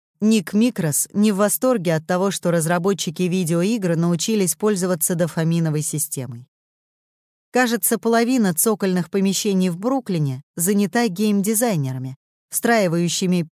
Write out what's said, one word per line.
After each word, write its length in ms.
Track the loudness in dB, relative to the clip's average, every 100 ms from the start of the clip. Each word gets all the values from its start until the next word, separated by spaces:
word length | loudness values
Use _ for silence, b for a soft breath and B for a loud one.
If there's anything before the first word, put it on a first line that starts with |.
| _ -2
Ник 320 | 2 2 2
Микрос 560 | 2 2 0 -2 -2 -4
не 180 | 0 2
в 60 | 4
восторге 580 | 2 2 0 0 0
от 100 | -2 0
того, 240 | 0 0
что 180 | -2 0
разработчики 720 | 0 0 0 0 -2 -4 -2
видеоигр 720 | -2 0 0 0 0 0 0 0
научились 600 | 2 0 0 0 0 0
пользоваться 580 | 0 0 0 -2 -2
дофаминовой 680 | 0 -2 0 0 0 0 -2
системой. 680 | -4 -6 -6 -8 -10 -12 -18 _ _ _ _ _ _ _ _ _ _
Кажется, 460 | 0 0 0 -2 -2
половина 540 | 2 2 2 2 2
цокольных 560 | 2 0 0 0 0 -2
помещений 600 | 0 0 0 0 2 0
в 100 | 0
Бруклине 640 | -2 -2 -2 -2 -2 -4 -10 -6
занята 500 | 0 0 0 0 -2
геймдизайнерами, 1120 | 0 0 2 0 0 0 0 -2 -6 -8 -12 _ _ _
встраивающими 1000 | -4 2 2 2 2 0 0 0 0 -2